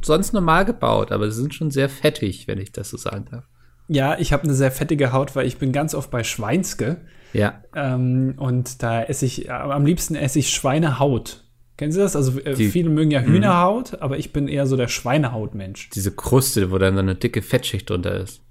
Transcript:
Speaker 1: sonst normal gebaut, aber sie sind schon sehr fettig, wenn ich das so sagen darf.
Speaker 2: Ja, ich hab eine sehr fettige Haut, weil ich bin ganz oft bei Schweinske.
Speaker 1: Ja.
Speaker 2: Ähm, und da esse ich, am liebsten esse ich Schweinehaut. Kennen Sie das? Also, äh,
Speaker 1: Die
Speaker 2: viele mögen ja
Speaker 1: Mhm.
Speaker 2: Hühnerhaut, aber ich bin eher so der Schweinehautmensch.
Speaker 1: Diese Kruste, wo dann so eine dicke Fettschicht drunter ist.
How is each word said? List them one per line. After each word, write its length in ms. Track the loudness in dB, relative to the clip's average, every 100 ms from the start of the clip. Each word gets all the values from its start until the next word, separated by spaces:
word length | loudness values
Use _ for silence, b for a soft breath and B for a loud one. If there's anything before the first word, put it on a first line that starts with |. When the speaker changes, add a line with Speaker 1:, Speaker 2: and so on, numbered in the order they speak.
Speaker 1:
sonst 300 | 2 2 2
normal 320 | 0 4 4 2
gebaut, 460 | 2 2 2 2
aber 180 | 0 -2
sie 120 | -2
sind 120 | -4
schon 160 | -4 -2
sehr 180 | 0 0
fettig, 580 | 0 0 0 -2 -4 -6
wenn 100 | -8
ich 120 | -8
das 180 | -10 -10
so 80 | -8
sagen 280 | -8 -8 -10
darf. 140 | -14 -18 _ -20 -18 -4
Speaker 2:
Ja, 300 | 0 0 0
ich 160 | 0
hab 100 | 2
eine 100 | 2 2
sehr 160 | 2
fettige 400 | 0 -2 0 2
Haut, 240 | 0 0 -2
weil 100 | -2
ich 120 | -2
bin 140 | -2
ganz 220 | 0 -2
oft 160 | -4 -4
bei 140 | -4
Schweinske. 760 | -4 -4 -2 -2 -2 -4 -4 -4 b b b
Speaker 1:
Ja. 280 | 0 0 -2 -10 -6
Speaker 2:
Ähm, 580 | -2 0 0 2 0 -2
und 440 | -2 -2 -2 -4
da 220 | -2 -2
esse 220 | -2 -2 -4
ich, 240 | -4 -8
am 340 | -8 -4 2 2
liebsten 300 | 2 -2 -2
esse 240 | -2 0
ich 100 | 0
Schweinehaut. 920 | 0 0 2 2 2 2 0 -4 -14 _ _ _ -8
Kennen 140 | -4
Sie 80 | 0
das? 160 | 0 2
Also, 240 | 0 0
äh, 160 | -2 2
Speaker 1:
Die 140 | 2
Speaker 2:
viele 200 | 2 2
mögen 220 | 4 4
ja 100 | 4
Speaker 1:
Mhm. 40 | 4
Speaker 2:
Hühnerhaut, 760 | 4 6 4 4 2 -4 -6
aber 160 | -4 -4
ich 160 | -4
bin 140 | -2 -2
eher 180 | 0 0
so 120 | 2
der 100 | 0
Schweinehautmensch. 1000 | -2 0 2 2 -2 -6 -8 -10 -12 -10
Speaker 1:
Diese 180 | -4 -4 -4
Kruste, 560 | 2 4 4 2 2
wo 60 | 4
dann 160 | 4 4
so 60 |
eine 140 | 2 0
dicke 260 | -2 -2
Fettschicht 480 | 0 -2 -2 -6 -4
drunter 260 | -4 -2 -4
ist. 260 | -8 -14 -20